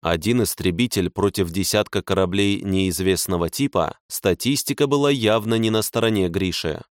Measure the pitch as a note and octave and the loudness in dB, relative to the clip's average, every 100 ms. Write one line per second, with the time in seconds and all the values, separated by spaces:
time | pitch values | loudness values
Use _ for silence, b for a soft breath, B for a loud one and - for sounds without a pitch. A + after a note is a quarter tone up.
0 | E2 E2+ F2+ A#2+ G#2 - F#2+ E2+ B2 - | -2 -2 0 0 0 0 -2 0 0 0
1 | F2 - G2+ G2 F2 F2 F#2 G#2+ G#2 G2+ | -2 0 0 0 -2 -2 0 0 0 -4
2 | - F#2+ F#2 G2 G2+ G2+ G2 F#2+ F#2+ F2 | -2 0 2 2 0 0 0 0 0 0
3 | F#2+ F2+ - F2+ E2+ - C#3 F#2+ D#2 - | 0 0 0 -2 -2 -2 -2 0 -2 -6
4 | _ - G2+ F2 A#2+ C#3 - D3+ C#3+ C#3+ | _ -4 0 0 0 -2 -2 -2 0 2
5 | C#3+ C#3 A2 A2+ G#2+ A2+ A2+ A2 G#2 A#2 | 2 2 2 2 2 0 2 0 0 0
6 | A2+ G#2+ F#2 F2 F#2 E2+ E2 D2+ - | 0 2 0 0 -2 -2 -4 -6 -12